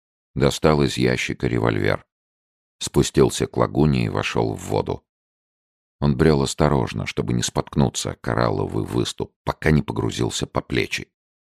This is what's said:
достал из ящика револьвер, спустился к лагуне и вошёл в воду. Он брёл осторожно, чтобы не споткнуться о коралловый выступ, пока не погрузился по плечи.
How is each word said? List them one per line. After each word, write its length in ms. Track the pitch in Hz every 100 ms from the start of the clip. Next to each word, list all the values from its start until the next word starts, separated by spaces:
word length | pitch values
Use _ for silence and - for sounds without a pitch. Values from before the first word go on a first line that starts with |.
| _ _ _
достал 480 | - 67 - 78 76
из 160 | 67 62
ящика 480 | 62 62 - - 64
револьвер, 580 | 58 57 52 50 50 _ _ _ _ _ _ _ _
спустился 680 | - 76 67 - 62 - 57
к 100 | 62
лагуне 500 | 57 53 76 65 55
и 20 |
вошёл 460 | 50 52 57 55
в 100 | 50
воду. 400 | 50 52 50 - _ _ _ _ _ _ _ _ _ _
Он 160 | 71 64
брёл 260 | 80 73
осторожно, 640 | 67 - 76 69 53 52 50
чтобы 260 | - 50
не 100 | 60
споткнуться 680 | - - - 76 65 - -
о 60 | -
коралловый 680 | - 57 58 50 50 52
выступ, 480 | 50 57 55 - - _
пока 260 | - - -
не 120 | 78
погрузился 640 | - 55 55 - 58 - -
по 140 | -
плечи. 500 | - 62 50 - - _ _ _